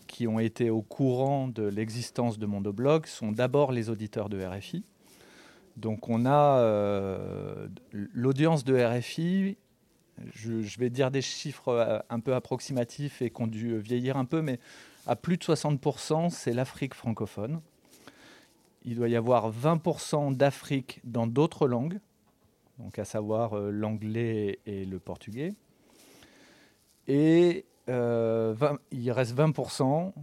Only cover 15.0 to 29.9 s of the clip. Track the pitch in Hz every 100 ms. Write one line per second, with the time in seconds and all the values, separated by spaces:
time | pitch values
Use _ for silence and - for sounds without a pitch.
15 | - 120 - 175 - 151 151 143 151 131
16 | - 156 170 - - 120 131 - 135 -
17 | 120 107 107 - 110 160 156 _ _ -
18 | - - - - _ _ _ _ 117 117
19 | 117 117 113 120 110 113 147 165 175 151
20 | - 151 143 131 139 - - 139 - -
21 | 127 117 117 117 160 - 143 120 151 202
22 | - _ _ _ _ _ _ - 104 107
23 | 98 113 104 110 117 104 101 104 107 107
24 | 107 110 117 110 101 98 - 98 95 92
25 | - 85 - 113 165 208 _ _ _ -
26 | - - - - - - _ _ _ _
27 | - 139 156 165 175 170 - _ - 127
28 | 120 117 113 113 113 110 143 143 - 135
29 | 120 117 117 123 156 143 117 - 131